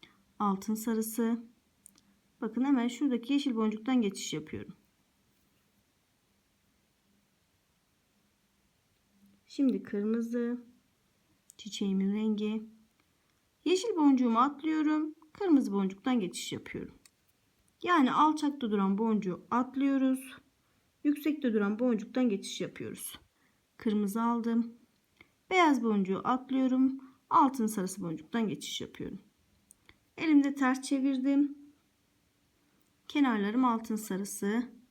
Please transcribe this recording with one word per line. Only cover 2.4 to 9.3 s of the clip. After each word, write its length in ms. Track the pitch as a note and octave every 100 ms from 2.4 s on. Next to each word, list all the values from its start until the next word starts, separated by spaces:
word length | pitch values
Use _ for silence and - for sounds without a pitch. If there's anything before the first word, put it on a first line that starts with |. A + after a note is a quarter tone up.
Bakın 220 | A3+ A#3
hemen 240 | C4+ C4+ A#3+
şuradaki 460 | - C#4+ A#3 -
yeşil 220 | C#4 C#4+ A3+
boncuktan 460 | A3 G#3+ - B3+
geçiş 320 | G3+ - -
yapıyorum. 400 | D#3 D3+ G2+ G2+ - _ _ _ _ _ _ _ _ _ _ _ _ _ _ _ _ _ _ _ _ _ _ _ _ _ _ _ _ _ _ _ _ _ _ _ _ _ _ _ _ _ _ _ _ _